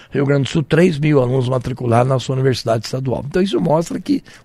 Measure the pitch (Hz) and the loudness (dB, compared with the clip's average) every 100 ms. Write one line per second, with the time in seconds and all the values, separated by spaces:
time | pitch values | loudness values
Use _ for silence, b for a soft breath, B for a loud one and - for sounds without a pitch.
0 | B 135 139 143 135 165 135 156 185 143 | B -2 0 0 0 -2 0 4 4 2
1 | 151 147 123 135 123 131 120 127 123 117 | 2 2 2 0 0 -2 -4 -6 0 2
2 | 123 113 - 131 135 120 117 113 - 131 | 2 0 -2 -2 0 0 0 -2 -2 -6
3 | 131 113 143 180 190 - 170 151 170 - | -4 -6 -4 -2 0 0 2 2 0 -6
4 | - 277 B B | -2 -4 B B